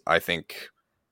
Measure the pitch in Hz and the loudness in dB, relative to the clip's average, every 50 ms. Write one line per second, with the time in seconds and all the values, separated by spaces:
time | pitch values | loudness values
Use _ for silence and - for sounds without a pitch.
0 | - - 85 85 - - 87 82 80 _ - - - - _ _ _ _ _ _ | 2 2 2 2 4 2 -4 -4 -4 _ -14 -14 -14 -16 _ _ _ _ _ _
1 | _ _ | _ _